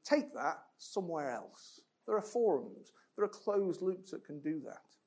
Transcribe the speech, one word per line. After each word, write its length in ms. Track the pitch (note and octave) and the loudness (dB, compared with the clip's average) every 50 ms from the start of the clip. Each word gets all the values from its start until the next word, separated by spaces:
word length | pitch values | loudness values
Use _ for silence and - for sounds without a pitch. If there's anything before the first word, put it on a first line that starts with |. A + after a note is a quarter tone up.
| _ | _
take 280 | - C#4+ D4+ - - - | 4 4 4 4 0 -4
that 260 | A#2 C3 D3 D#3+ - - - _ | 0 0 0 0 -2 -10 -20 _
somewhere 540 | _ - - - G#3 F#3+ E3+ E3 D#3 D3 C3+ | _ -16 -6 -4 -4 -2 -2 -2 -2 -2 -2
else. 500 | A#2+ A2 G#2+ - - - - - - - - _ _ _ _ | -2 -4 -6 -10 -18 -20 -20 -20 -20 -20 -20 _ _ _ _
There 100 | - G#3+ | 0 0
are 40 | G#3+ | 0
forums, 720 | G3+ - - A#3+ A#3 G#3+ E3 C3 - - - - - - _ - _ _ _ | 0 0 0 4 4 6 4 4 2 -4 -12 -14 -18 -20 _ -20 _ _ _
there 100 | - G#3 | 0 0
are 40 | - | 0
closed 520 | - - - - G3+ G3+ G3+ F#3 E3 - | 0 -4 -2 2 2 4 4 2 0 2
loops 300 | F3+ F#3 F#3 F3+ F#3 - | 0 0 0 -2 -6 -10
that 140 | - - - | -10 -10 -10
can 160 | - D3+ D3 | -10 -12 -4
do 200 | C#3 D3+ D#3+ D#3 C3 | -2 -2 -2 -2 -4
that. 180 | A#2 - - _ _ - _ _ | -8 -14 -16 _ _ -20 _ _